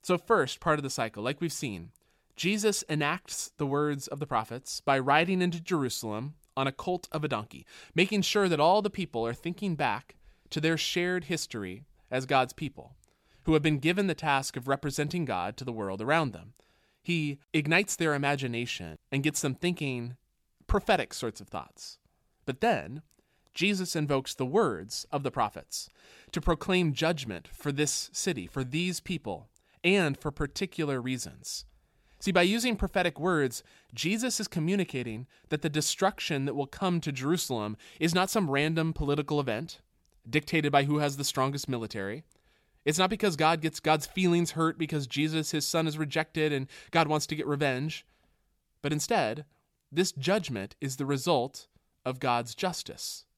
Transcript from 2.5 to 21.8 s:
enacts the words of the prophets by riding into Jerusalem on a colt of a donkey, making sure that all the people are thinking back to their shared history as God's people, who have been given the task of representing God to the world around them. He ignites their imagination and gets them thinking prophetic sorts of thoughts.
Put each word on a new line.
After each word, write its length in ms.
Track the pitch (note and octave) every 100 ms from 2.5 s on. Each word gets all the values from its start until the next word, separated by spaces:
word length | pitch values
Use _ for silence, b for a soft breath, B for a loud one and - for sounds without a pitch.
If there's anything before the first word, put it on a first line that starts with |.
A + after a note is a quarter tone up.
| G#3+ G#3+ G3+ -
enacts 640 | D3+ D3 F3 - - - _
the 80 | C#3+
words 420 | C#3+ D3 C#3+ -
of 120 | C#3+
the 80 | C#3+
prophets 520 | B2 G#2+ A#2 - -
by 200 | - C3+
riding 420 | C3 C#3+ F3 F#3+
into 180 | F3+ E3+
Jerusalem 760 | E3 E3+ C3 - A2 G#2+ C3+ D3+ _ -
on 120 | C3+
a 40 |
colt 380 | C3 - F3+ -
of 120 | D#3
a 40 | D3
donkey, 380 | A#2 A2 C2 - B B
making 280 | - G3 G#3
sure 260 | F#3 G#3+ G3
that 120 | D#3
all 220 | D3+ G3+
the 80 | G3+
people 360 | G3+ F3 A#2 A#2
are 80 |
thinking 420 | B2 E3 F3 G3+ D#3
back 400 | C#3 G2+ - - b b b
to 100 | -
their 160 | D#3+ D#3+
shared 480 | - - F3 F3+ D3+
history 580 | E3 - A2+ F#2+ F#2 - _ _
as 160 | B2+ C3
God's 260 | C#3 C3
people, 420 | - D3+ - - - b b b b -
who 80 |
have 100 | D#3
been 160 | D3+ D3+
given 260 | D3 F3+ G3
the 80 |
task 420 | D#3+ D#3 C#3 C#3 -
of 120 | B2+
representing 580 | C#3 C#3+ C#3 D3 F3+ B2+
God 320 | F#2+ F2+ A#2
to 80 | C3
the 80 |
world 280 | A2+ G2 F#2+
around 300 | A2 D#3+ D3
them. 220 | F#2 F#2 - b b b b
He 340 | - E3+ D3+ C#3+ _
ignites 420 | D#3+ D3 E3+ G#3 -
their 200 | E3 C#3+
imagination 840 | C#3+ C#3+ C3 A#2 A#2+ - E2+ D#2+ _
and 120 | C#3
gets 180 | C#3+ D3
them 140 | D3 B2
thinking 600 | F3 F3 C#3+ B2+ A#2+ B2+ _ _ _ _ _
prophetic 480 | G3+ - F#3+ B2
sorts 280 | - A#2+ -
of 80 | G2+
thoughts. 500 | F#2+ - -